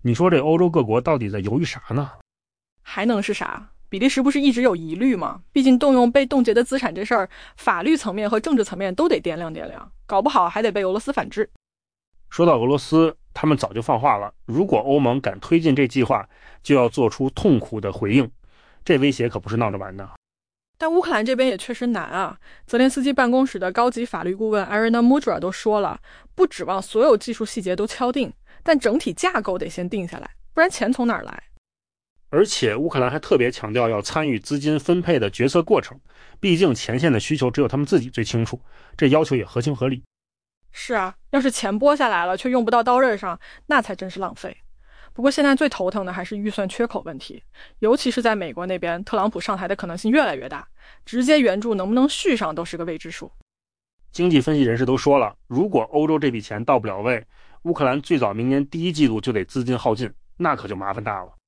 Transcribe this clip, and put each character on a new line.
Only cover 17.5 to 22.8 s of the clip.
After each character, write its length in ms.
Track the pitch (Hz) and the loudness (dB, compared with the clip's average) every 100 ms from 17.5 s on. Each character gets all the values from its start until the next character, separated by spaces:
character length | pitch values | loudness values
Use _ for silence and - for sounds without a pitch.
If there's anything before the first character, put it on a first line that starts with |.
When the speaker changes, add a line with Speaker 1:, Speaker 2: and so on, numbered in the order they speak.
| 127 | 4
Speaker 1:
苦 200 | - 110 | 2 -8
的 140 | 101 | -6
回 200 | 92 104 | -4 2
应。 180 | 123 120 - - _ _ _ | 2 2 -6 -20 _ _ _
这 120 | - 151 | 0 2
威 160 | 143 | 2
胁 160 | 131 120 | 2 -2
可 100 | 107 | -4
不 120 | 92 | -6
是 80 | 113 | -2
闹 120 | 113 | -2
着 60 | 101 | -4
玩 180 | 98 | -10
的。 140 | 95 98 - _ _ _ _ _ _ | -14 -16 -18 _ _ _ _ _ _
Speaker 2:
但 120 | 320 | 0
乌 80 | 339 | 0
克 100 | 339 | 2
兰 140 | 285 | -2
这 100 | 226 | 0
边 140 | 254 262 | 0 0
也 100 | 190 | -2
确 160 | - | -8
实 140 | 233 240 | -6 -4
难 160 | 220 | -4
啊， 340 | 160 175 190 - - - | -6 -6 -6 -8 -20 -20
泽 140 | - | -4
连 100 | 233 | 2